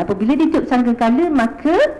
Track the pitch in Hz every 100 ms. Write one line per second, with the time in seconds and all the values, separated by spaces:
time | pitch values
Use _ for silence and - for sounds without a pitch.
0 | - 196 220 285 311 285 - 247 240 233
1 | 226 247 349 285 226 - 294 370 605